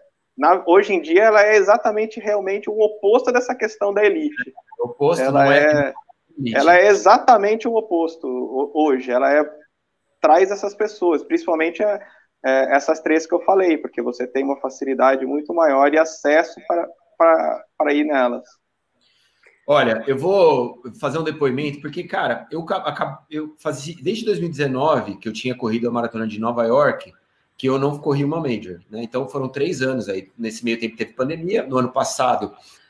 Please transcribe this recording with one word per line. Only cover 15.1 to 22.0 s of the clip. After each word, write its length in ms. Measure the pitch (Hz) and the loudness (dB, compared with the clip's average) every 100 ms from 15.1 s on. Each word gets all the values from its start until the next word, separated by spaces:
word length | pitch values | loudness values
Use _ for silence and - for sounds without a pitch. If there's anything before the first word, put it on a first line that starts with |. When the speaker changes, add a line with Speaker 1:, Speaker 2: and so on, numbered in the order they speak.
| 135 131 | 2 -2
Speaker 1:
muito 280 | 147 151 | -6 -4
maior 380 | 170 160 135 143 | 0 2 4 4
e 60 | 151 | 2
acesso 640 | 160 - 147 151 170 - - | 0 -2 0 2 0 -8 -6
para, 200 | 170 165 - _ _ | -6 -6 -12 _ _
para, 460 | 165 160 156 - - _ | 4 4 0 -4 -10 _
para 180 | 147 | -2
ir 100 | 147 | 0
nelas. 440 | 151 139 123 120 - _ _ _ _ _ _ _ _ _ _ _ - | 0 0 0 -2 -12 _ _ _ _ _ _ _ _ _ _ _ 0
Speaker 2:
Olha, 360 | 143 120 110 139 | 2 2 -2 -2
eu 100 | 131 | -2
vou 640 | 165 196 170 135 120 - 123 - | 0 4 4 4 -2 -8 -18 -8
fazer 200 | 143 143 | -6 -4
um 60 | |
depoimento, 580 | 156 151 143 127 147 143 | -4 -2 -2 -2 -6 -8
porque, 220 | 151 - | -12 -10